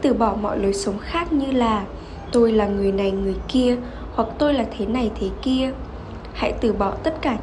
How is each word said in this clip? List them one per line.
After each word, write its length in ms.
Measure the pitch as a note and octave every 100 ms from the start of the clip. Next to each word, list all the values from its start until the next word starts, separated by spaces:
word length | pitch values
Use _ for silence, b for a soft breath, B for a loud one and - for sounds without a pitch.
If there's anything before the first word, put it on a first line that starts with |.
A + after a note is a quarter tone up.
từ 120 | C#4
bỏ 220 | A3+ A3+ G3
mọi 160 | G#3 G#3
lối 160 | G3
sống 240 | G3 G#3+ G3+
khác 340 | - E4+ E4+
như 200 | D4 C4+
là 320 | C4 A3+ G#3+ G3 B B B B
"Tôi 200 | B3 A#3
là 140 | A3 G3+
người 260 | G3+ G3
này 180 | G3 G3
người 240 | G3 G3 F#3+ -
kia" 280 | B3+ B3 B3 B B B
hoặc 140 | - A3 -
"Tôi 160 | D4
là 120 | C4+ A3 -
thế 80 | G3+
này 240 | B3+ A3 -
thế 80 | F#3+ -
kia". 300 | B3+ C4 C4 C4+ - - - - -
Hãy 180 | - - -
từ 120 | A3+
bỏ 180 | G3 G3
tất 320 | - D#4+ D#4+
cả 160 | D4 A3